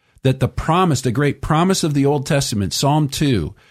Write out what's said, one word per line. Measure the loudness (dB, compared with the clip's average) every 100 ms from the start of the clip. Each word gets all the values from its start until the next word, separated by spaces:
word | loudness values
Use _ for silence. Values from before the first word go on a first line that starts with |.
| _ _ -2
that | 0
the | -2
promise, | -4 -2 2 2 0
the | -2
great | 0 -2 -2
promise | -2 2 2 2
of | 0
the | 2 2
Old | 0 0
Testament, | -2 -2 -2 -4
Psalm | -2 0 2 0
two, | 0 0 0 -2 -8 _